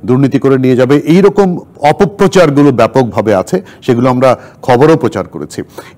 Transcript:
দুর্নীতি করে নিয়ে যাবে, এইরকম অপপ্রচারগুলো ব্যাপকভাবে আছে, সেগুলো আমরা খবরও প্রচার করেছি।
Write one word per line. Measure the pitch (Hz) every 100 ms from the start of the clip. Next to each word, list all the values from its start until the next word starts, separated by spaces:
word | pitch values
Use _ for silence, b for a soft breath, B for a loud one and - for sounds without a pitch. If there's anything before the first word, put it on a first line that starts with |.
| 95
দুর্নীতি | 127 135 131
করে | 135 135
নিয়ে | 127 127
যাবে, | 127 143
এইরকম | 143 175 196 202 190 170 - -
অপপ্রচারগুলো | 147 151 190 - 196 185 160 139 143
ব্যাপকভাবে | 120 110 135 120 101 110 98
আছে, | 92 185 B B
সেগুলো | - 120 131
আমরা | 127 127 113 B B
খবরও | - 123 151 160
প্রচার | 117 101 85
করেছি। | 78 78 - - B B